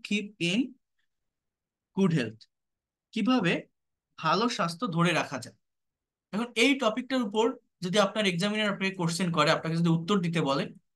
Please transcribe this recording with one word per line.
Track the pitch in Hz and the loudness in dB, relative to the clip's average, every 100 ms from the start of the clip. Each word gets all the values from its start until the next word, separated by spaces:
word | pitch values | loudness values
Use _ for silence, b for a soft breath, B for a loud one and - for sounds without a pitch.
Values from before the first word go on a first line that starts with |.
| - | -4
keep | 208 208 - 170 | -4 -4 -4 -2
in | 202 - - _ _ _ _ _ _ _ _ _ _ _ - | 0 -2 -6 _ _ _ _ _ _ _ _ _ _ _ 0
good | 190 | 2
health, | 160 113 113 _ _ _ _ _ _ _ | 2 -2 -6 _ _ _ _ _ _ _
কিভাবে | 220 208 254 175 269 - _ _ _ _ - | -4 0 2 2 -2 -6 _ _ _ _ -6
ভালো | 156 175 240 | 0 2 0
স্বাস্থ্য | 240 170 170 254 | 0 -4 -4 -4
ধরে | 160 170 | 0 2
রাখা | 156 - 131 | 2 -2 -6
যায়। | - - _ _ _ _ _ _ _ | -10 -18 _ _ _ _ _ _ _
এখন | 196 240 | -6 -6
এই | 220 262 277 | 2 2 4
টপিকটার | 226 233 247 262 | 0 -2 -4 -2
উপর | 214 214 254 - _ _ | -2 0 0 0 _ _
যদি | 185 208 | -2 2
আপনার | 196 220 202 | 2 2 0
এক্সামিনার | 175 202 214 208 | 0 -2 0 -2
আপনাকে | 190 190 | -2 -4
কোশ্চেন | 190 165 165 180 | -2 -2 -2 -2
করে, | 165 151 | 2 2
আপনাকে | 156 - 165 | 2 0 0
যদি | 170 | 2
উত্তর | 165 165 208 | 2 2 0
দিতে | 175 165 | 0 -2
বলে, | 135 139 - - _ | 0 -2 -4 -10 _